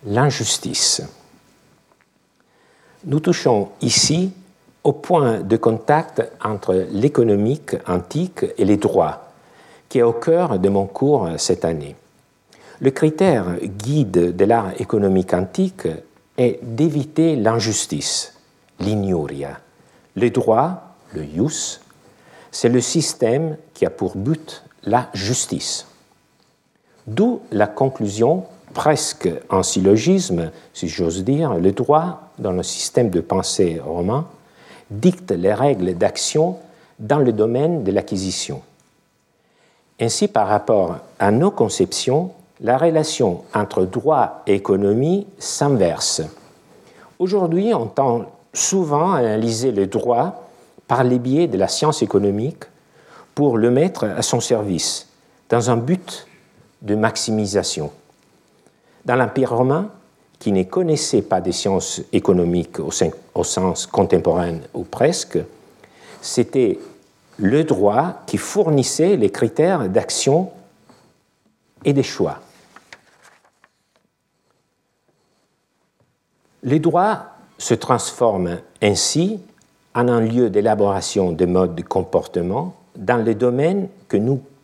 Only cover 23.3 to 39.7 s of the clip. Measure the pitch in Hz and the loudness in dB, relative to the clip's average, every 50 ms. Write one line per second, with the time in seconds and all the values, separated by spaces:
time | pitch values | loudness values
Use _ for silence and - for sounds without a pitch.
23.3 | 117 143 160 160 151 - - _ _ - - 85 - - 101 90 - 95 98 123 | 2 0 -2 -4 -6 -10 -14 _ _ -4 -2 -2 -2 -4 -6 -6 -4 -4 -4 -2
24.3 | 160 156 - - - - - - _ _ - 104 104 120 127 - - 98 98 101 | -4 -4 -6 -16 -18 -20 -20 -20 _ _ -6 0 0 0 0 -2 -8 -8 -4 -4
25.3 | 127 - - - - 139 - - - - - - _ _ _ _ _ _ _ _ | -2 -4 -4 -4 -6 -6 -6 -6 -8 -10 -12 -16 _ _ _ _ _ _ _ _
26.3 | _ _ _ _ _ _ _ _ _ _ _ _ _ _ _ - 107 120 208 240 | _ _ _ _ _ _ _ _ _ _ _ _ _ _ _ -10 0 0 2 2
27.3 | 247 - - - - 101 107 104 - - 135 135 131 - 110 101 95 107 117 123 | 0 -4 -8 -6 0 0 0 0 2 0 0 0 0 -2 -6 -6 0 2 2 2
28.3 | 165 185 185 - - - _ - - - - 147 156 - - - - - - 92 | 2 0 -2 -10 -18 -20 _ -14 -10 -2 0 2 2 2 0 -6 -8 -4 -4 -4
29.3 | 82 - - - - 95 90 - - 98 92 98 101 110 113 165 190 196 180 - | -4 -4 -6 -2 0 0 0 0 0 2 4 4 4 4 4 2 2 2 2 -2
30.3 | 90 85 85 78 - - - - _ - - 85 80 - 90 82 82 95 92 107 | -4 -4 -4 -6 -10 -14 -20 -20 _ -10 -8 -8 -4 -2 -2 -2 -2 -2 -2 0
31.3 | 139 147 165 143 107 85 85 95 101 - 123 117 147 156 165 180 170 - - - | 0 0 0 0 0 2 2 2 2 0 0 2 2 2 2 0 -8 -10 -16 -20
32.3 | _ - - 101 90 90 90 - - - - - _ - 123 110 90 87 80 - | _ -8 -4 -4 -2 -2 -4 -6 -6 -8 -8 -2 _ 2 2 2 2 -2 0 0
33.3 | - 95 87 - - - 98 87 80 80 69 73 80 87 87 95 113 139 165 - | -2 -2 0 -2 0 0 0 0 0 -4 -6 -6 -6 -4 -2 -2 -2 -2 -4 -6
34.3 | - - _ _ _ _ - - - - - _ 104 104 110 185 180 - - - | -14 -20 _ _ _ _ -20 -20 -20 -20 -18 _ -10 2 2 2 2 2 -4 -4
35.3 | 98 87 87 95 107 104 131 143 135 98 90 92 90 85 104 98 - - - - | -4 0 0 0 2 2 2 2 2 2 0 -2 -2 0 0 -2 0 -2 -6 -2
36.3 | - 151 160 175 185 180 - - - _ _ _ _ _ 113 107 143 151 143 123 | 0 0 0 0 -2 -6 -14 -20 -20 _ _ _ _ _ -2 0 2 2 4 2
37.3 | 113 104 107 113 117 123 147 165 175 160 113 98 98 101 - - - 95 95 95 | 2 2 2 0 2 0 0 0 0 -2 -2 0 0 -2 -2 -2 -6 -4 -4 -4
38.3 | 90 - - - - - - _ _ _ _ _ _ _ _ _ _ _ _ _ | -4 -6 -8 -8 -10 -12 -14 _ _ _ _ _ _ _ _ _ _ _ _ _
39.3 | _ _ _ _ _ _ _ _ | _ _ _ _ _ _ _ _